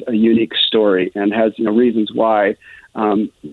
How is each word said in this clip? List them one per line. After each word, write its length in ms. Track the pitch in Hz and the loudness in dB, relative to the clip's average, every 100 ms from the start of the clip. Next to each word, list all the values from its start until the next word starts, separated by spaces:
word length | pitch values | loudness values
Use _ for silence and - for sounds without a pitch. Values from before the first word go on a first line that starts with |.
| - | -2
a 60 | |
unique 400 | 110 113 117 110 - | 0 2 2 0 -2
story 560 | - 113 104 92 90 104 | 0 2 2 2 0 -2
and 180 | 104 | -2
has, 180 | 110 110 104 | 0 -2 -2
you 80 | 110 | -2
know, 60 | |
reasons 420 | 110 123 113 104 | 2 2 0 -4
why, 420 | 117 113 107 101 113 - - - 113 | 0 0 2 0 -2 -10 -20 -16 -4
um, 340 | 107 101 - _ - | -2 0 -4 _ -16